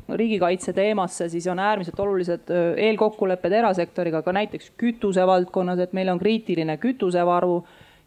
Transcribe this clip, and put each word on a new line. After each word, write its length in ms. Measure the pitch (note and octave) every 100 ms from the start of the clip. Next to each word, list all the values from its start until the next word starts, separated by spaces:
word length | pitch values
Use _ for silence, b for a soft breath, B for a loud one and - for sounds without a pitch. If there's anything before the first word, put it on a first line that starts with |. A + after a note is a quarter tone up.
| -
riigikaitse 640 | - A3+ G#3+ F3 F#3 -
teemasse, 560 | F3+ G3+ G#3 F3+ - E3+
siis 160 | E3+ F3
on 140 | F3+
äärmiselt 400 | G3 G#3+ F3 -
olulised, 480 | G3+ F#3+ F3 E3+ -
äh, 240 | F3 E3+ E3 G#3+
eelkokkulepped 680 | G#3+ G#3+ G#3+ G3 F3+ F3 G#3
erasektoriga, 600 | A3+ F3+ E3+ - E3+ D#3+ D#3
ka 80 | F#3
näiteks 380 | G#3+ - - -
kütuse 460 | A#3 A#3 G#3 F#3 F#3
valdkonnas, 500 | F#3 F3+ - F3+ F3+ F3+
et 80 |
meil 160 | F#3+ F#3+
on 100 | F3
kriitiline 600 | G3 A3+ A3 E3 D#3+ D#3
kütusevaru 800 | A#3 C4 F#3+ F3 F3 F3 F3+ F3 F3 B B B